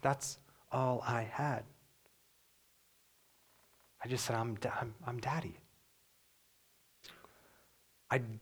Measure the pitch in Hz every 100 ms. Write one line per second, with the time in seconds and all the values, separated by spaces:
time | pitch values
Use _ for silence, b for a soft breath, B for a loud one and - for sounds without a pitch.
0 | 135 139 - - b b b 131 131 120
1 | - 120 110 - 147 117 - - - _
2 | - _ _ _ _ _ _ _ _ _
3 | _ _ _ _ _ - _ _ - _
4 | 120 123 - 113 117 107 120 - 120 107
5 | - 120 135 160 - - - _ _ _
6 | _ _ _ _ _ _ _ _ _ _
7 | B B B B B B B B _ _
8 | _ 123 117 110